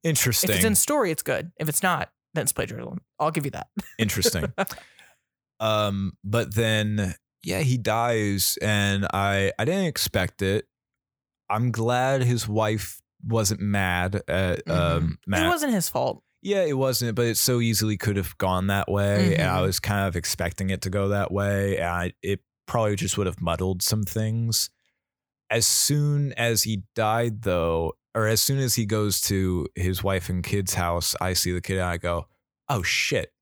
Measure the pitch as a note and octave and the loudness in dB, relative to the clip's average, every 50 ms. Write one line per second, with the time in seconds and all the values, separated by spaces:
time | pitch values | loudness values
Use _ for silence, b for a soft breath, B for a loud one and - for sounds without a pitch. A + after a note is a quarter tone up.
0 | - E3 D#3 - - B2+ A2 - G3 F#3 G#2+ F#2 G3+ A3+ G#3 - - - D4 D4 | 0 0 0 2 2 0 2 2 2 2 4 4 4 4 4 2 2 2 2 0
1 | A#3 F3+ D#3 - - - B2+ - - F3 _ - - D3+ C#3+ - - F#3 F3 C#3+ | 2 0 -2 -4 -2 -2 -2 -2 -4 -8 _ -6 -4 -2 -2 0 2 0 0 0
2 | - - _ _ _ _ - D#3+ C3 - - - - - G#2+ A#2 A#2+ - - F3+ | -4 -8 _ _ _ _ -6 -4 -2 -2 -2 -4 -4 -6 -6 -10 -10 -10 -10 -12
3 | _ _ _ - D3+ D#3 D#3 E3 C#3+ C#3+ - - - _ _ - - - - - | _ _ _ -2 -2 0 0 -2 -4 -4 -8 -8 -14 _ _ -12 -12 -10 -2 -2
4 | A2+ G2+ - G2 F2+ - - F2 - - - - F#3+ B B B B B B B | 0 0 0 2 0 2 0 0 -4 -4 -2 -4 -4 B B B B B B B
5 | B B B B B _ _ _ _ _ _ _ A2 A2 G#2+ G#2+ G#2+ G#2 G2 G2 | B B B B B _ _ _ _ _ _ _ 0 0 2 2 2 0 0 -2
6 | G2 F#2 - _ - G2 G#2+ A#2 A2 - - A2 A#2 A2 A2 G#2+ G#2+ G#2+ G#2+ G#2+ | -2 -4 -6 _ -4 0 0 0 0 0 0 0 2 2 2 2 2 0 0 0
7 | G2+ F2+ A2 - _ _ _ _ - - - F#3+ D#3+ B2+ B2+ B2 G2+ A#2 G#2+ A2+ | -2 -2 -4 -8 _ _ _ _ -6 -4 -2 0 2 2 2 2 0 0 0 2
8 | A#2 A#2+ A#2 A2 G#2 G2+ G2 G2 - - - - - G#2+ G#2 G#2 G2+ G2+ G2 G2 | 2 2 2 2 2 0 0 0 0 -2 -2 0 0 2 2 4 4 2 2 0
9 | G2+ - - G2 G2 G2+ G2 G2 G2 F#2+ - - A2 C#3+ F3+ G3 F#3+ E3 - - | 0 -2 0 0 0 2 2 2 2 0 0 -2 -2 0 0 0 0 -2 -2 -2
10 | - - - - F#2 E2+ - - G2 F#2+ G2 G#2+ - _ _ _ _ _ _ _ | -4 -2 0 -2 -2 -2 -2 -2 0 0 0 0 -2 _ _ _ _ _ _ _
11 | _ _ _ _ _ _ _ _ _ - G2+ A2 B2 B2 A2 A2 A2+ A#2+ B2 B2 | _ _ _ _ _ _ _ _ _ -4 -2 0 0 0 0 0 0 2 2 2
12 | B2+ C3 C#3 C3+ B2+ A#2+ B2 A2+ A2+ A2 G#2 A2 A2 G#2+ A2 G#2+ G2+ - - - | 2 2 2 2 4 2 2 2 0 0 0 2 2 2 0 -2 -4 -8 -12 -16
13 | _ _ _ _ - G#2+ A2+ A2+ G#2+ G2 A2+ - G2 G#2 G2+ G2+ F#2+ F#2 F2 F2+ | _ _ _ _ -4 0 0 2 2 2 0 0 0 0 2 2 2 2 2 0
14 | F2+ F#2+ G2 G2+ - - D2+ F#2 F#2+ F#2 - - - - E2+ F2+ F2 E2+ E2 E2+ | 0 0 -2 -4 -4 -2 0 0 2 0 -2 -2 -2 -2 0 2 2 2 2 2
15 | E2 E2 D#2+ - _ F2+ F#2 F2+ E2+ - F4 D#4+ D4+ C#4 A#3 F#3+ D#3+ - - B2 | 0 -2 -4 -6 _ -2 0 2 2 2 2 0 0 0 0 0 0 -2 -2 -2
16 | B2+ G#2+ - - _ _ _ _ - F#3+ G3+ G3 F3+ D#3 C#3+ C3 C3+ C3 B2 - | -2 -2 -4 -6 _ _ _ _ -4 0 0 2 2 2 2 2 2 2 0 0
17 | B2 A#2 A2 A#2+ A#2+ A#2 A2 - - - B2 A#2+ A#2+ A#2 A2 F#2+ G#2+ G#2+ G#2+ F#2+ | -2 -2 0 0 0 2 2 2 2 2 2 2 2 2 2 2 2 0 0 0
18 | - G#2 G2+ G2 F#2 - - _ - F#2 F#2 F#2 F#2 G2 G2+ G2+ - - G2 G2+ | -2 0 0 0 -2 -4 -4 _ 0 0 2 2 2 2 0 0 0 0 0 2
19 | G2+ G2+ G2+ G2+ F#2+ F2+ D#2+ D#2+ E2 F#2 F#2 F#2 F#2 G2 F#2 - - - G#2 G2+ | 2 2 2 4 4 4 4 2 2 2 2 2 2 0 0 -2 -2 -2 0 0
20 | G2 F#2+ E2+ F2 - - - - F2+ E2+ - - F#2+ F#2+ F#2+ F#2 - F#2+ F2+ G#2 | 0 0 -2 -2 -4 -4 -4 -2 -4 -4 -4 -4 -4 -4 -4 -4 -4 -4 -2 -2
21 | G2 G2 G2+ G2+ G2 - F2+ G2 G2+ G2+ G2+ G2 G2 G2 F#2+ - E2 F2 F2 F2 | 0 0 0 -2 -2 -2 -2 -2 0 0 0 0 0 0 0 0 -2 -2 -2 -2
22 | F2 F2+ - _ - F#2 G2+ F#2 _ _ _ _ _ - - A#2+ A2+ G#2+ G2+ F#2+ | -4 -4 -6 _ -4 -4 -4 -4 _ _ _ _ _ -2 0 0 2 2 0 0
23 | F2 F#2+ - - G2+ F#2 F2 - F2 E2+ E2+ E2 F#2 F#2 F#2+ F2+ - - A2 G#2+ | -2 -4 -2 -2 -2 -2 -2 -4 -2 -2 -2 0 -2 -2 -2 -2 -2 -2 0 -2
24 | G#2 F#2 - A2 A2 A2 A2+ A#2 A#2 A2+ A2 - - - _ _ _ _ _ _ | -2 -2 -2 -2 -2 -2 -2 -2 -2 0 -2 -2 -2 -4 _ _ _ _ _ _
25 | _ _ _ _ _ _ _ _ _ _ A2 A#2 A2 - - - - - D3 D3 | _ _ _ _ _ _ _ _ _ _ 0 2 2 2 2 2 2 2 2 2
26 | D3 D3 D3 C#3+ C#3+ C#3 - - A#2+ A#2 A2+ G#2+ - A2 A2 G2 F#2 _ _ A2+ | 2 2 2 2 0 -2 -2 0 0 2 2 2 2 0 0 -4 -4 _ _ -2
27 | A2 G#2+ A2 A#2 A#2+ A#2 A2 G#2+ A2+ G2 F2+ F2 E2 E2+ E2 E2 E2 D#2+ - _ | 0 2 2 2 0 0 -2 -2 0 0 2 2 2 2 2 0 0 -2 -6 _
28 | _ _ _ A2+ G#2+ G#2+ A2+ A2 - - C#3 C3+ C3+ B2 - A#2+ A2+ G2+ A2 G#2+ | _ _ _ 0 2 2 2 2 2 0 0 0 0 0 0 0 0 0 0 0
29 | G#2 G#2 F#2+ - - - G2+ F#2+ F#2+ F#2 F2+ F2 D2 - _ - F#2 F#2 F#2 - | 0 0 0 -2 -2 0 0 2 2 2 0 0 -2 -4 _ -2 -2 -2 -2 0
30 | - G2 F#2+ F#2+ F2 - F2+ F2+ E2+ - - G2+ F#2+ F2+ - F#2 F2 E2+ F2 F2 | 0 0 0 0 -2 -2 -4 -4 -2 -2 -2 -2 -2 -2 -2 -2 0 0 0 0
31 | D#2 - - - - F#2 F#2 - - F2+ F2 F2+ - - F#2+ F#2+ F2+ F2+ E2+ E2+ | -2 -2 -4 -2 -2 -2 0 0 0 0 -2 -4 -4 -4 -2 -2 0 -2 -2 -2
32 | - F2 E2+ E2+ E2+ _ _ _ _ _ _ _ _ - C#3 G#2 F2 - - - | -2 -2 -2 -2 -4 _ _ _ _ _ _ _ _ -4 -4 -2 0 -2 0 0
33 | - - D3+ G#2 - - _ _ | 0 0 0 -2 -2 -4 _ _